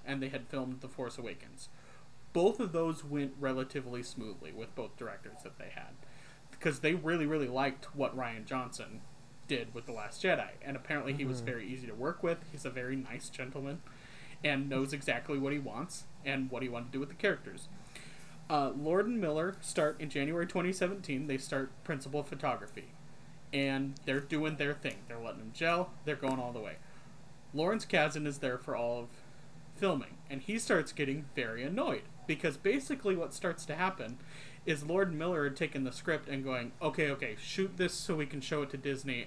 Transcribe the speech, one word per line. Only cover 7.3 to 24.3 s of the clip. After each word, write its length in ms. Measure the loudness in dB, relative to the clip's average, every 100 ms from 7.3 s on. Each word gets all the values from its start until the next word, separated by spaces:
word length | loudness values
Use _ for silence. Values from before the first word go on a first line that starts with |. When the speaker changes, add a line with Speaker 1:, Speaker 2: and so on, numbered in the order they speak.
| 4 4
Speaker 1:
liked 460 | 4 2 0 -6
what 220 | 0 0 2
Ryan 300 | -2 -4 -2
Johnson 560 | -2 -2 -6 -8 -8 -10 -12 -16 -14 -2
did 280 | -2 -2
with 100 | -6 -6
The 60 |
Last 300 | -6 -6 0
Jedi, 280 | 4 4 2 -6
and 120 | -6 -6
apparently 360 | -2 0 0
he 120 | 0 0
was 120 | 0
Speaker 2:
Mm-hmm. 80 | -2
Speaker 1:
very 200 | -2 -4
easy 180 | -6 -6
to 80 |
work 280 | -2 -2 0
with. 160 | 0 0 -4
He's 140 | -8
a 60 | -6
very 260 | -4 -2 -2
nice 320 | -4 -6 -8
gentleman 540 | -6 -6 -4 -4 -6 -10 -14 -14 -12 -12 -2
and 280 | 2 4 4
knows 220 | 2 2
exactly 420 | 0 2 0 2 0
what 140 | 2
he 60 | 0
wants 460 | -2 -4 -4 -6 -8 -6
and 260 | 0 0 0
what 120 | 0
he 60 | -2
wanted 180 | -2 -2
to 60 |
do 80 | -2
with 80 | -4
the 60 |
characters. 540 | 2 4 4 -2 -10 -10 -10 -12 -12 -12 -12 -12 -12 2
Uh, 220 | 4 4
Lord 360 | 2 4 6 6
and 140 | 4
Miller 360 | 4 4 2 -2
start 400 | 0 4 4 4
in 80 | -2
January 380 | 2 2 2 2
twenty 260 | 2 2
seventeen. 540 | 4 2 2 -2 0 2
They 100 | 0
start 320 | 2 0 0 -4
principal 380 | -2 -2 0 -2
photography, 720 | -2 0 0 0 -2 -8 -10 -12 -12 -12 -12 -12 -2
and 420 | 2 4 4 0 -2
they're 160 | 2 2
doing 360 | 2